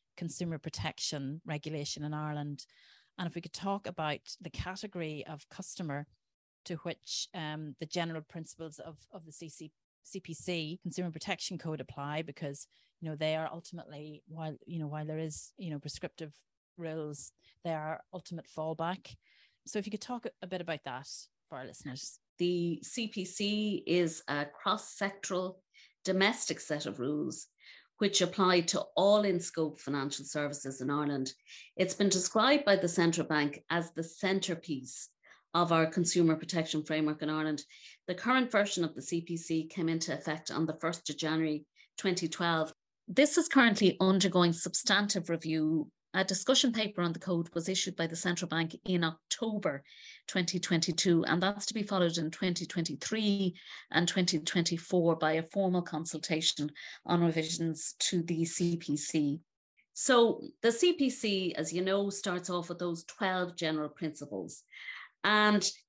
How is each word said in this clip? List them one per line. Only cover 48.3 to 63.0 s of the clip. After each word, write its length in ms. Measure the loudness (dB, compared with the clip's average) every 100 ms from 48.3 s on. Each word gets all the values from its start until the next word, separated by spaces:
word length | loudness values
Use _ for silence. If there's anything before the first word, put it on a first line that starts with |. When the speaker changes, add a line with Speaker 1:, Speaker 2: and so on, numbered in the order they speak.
| -2 -2
Speaker 2:
Bank 260 | 0 -2 -4 0
in 180 | 2
October 800 | 2 -2 -6 -4 -2 0 0 -2 -8 -20 -20 -20 -4
twenty 320 | 0 0 0
twenty-two, 680 | 2 2 2 2 4 6 4
and 180 | 2
that's 220 | 2 0 -4
to 60 |
be 100 | -2
followed 340 | 0 2 2 2
in 140 | -2
twenty 340 | 0 0 0 -2
twenty-three 880 | -2 -2 -2 -2 0 2 4 2 -2 -12 -16 0
and 160 | 2 4
twenty 320 | 2 2 2
twenty-four 800 | 0 2 2 0 2 4 4 4
by 160 | 2
a 100 | 2
formal 380 | 0 0 2 2
consultation 920 | 0 -4 -4 -4 -2 0 0 0 -4 -6 -16 -12 0
on 180 | 4
revisions 720 | 4 4 0 0 -2 -2 -6 -4
to 240 | 0 0
the 220 | 0 0 0
C 320 | 2 2 0
P 200 | -2 -2
C. 420 | 0 0 2 0 _ _ _ _ _
So 480 | -4 4 8 8 4 -6 0
the 100 | 2
C 220 | 4 4
P 160 | 4 2
C, 440 | 0 0 0 0 -2
as 160 | -2
you 120 | 0
know, 260 | 2 2 0
starts 400 | -2 -2 -2 -2
off 200 | -4 -4
with 100 | -4
those 240 | -4 -4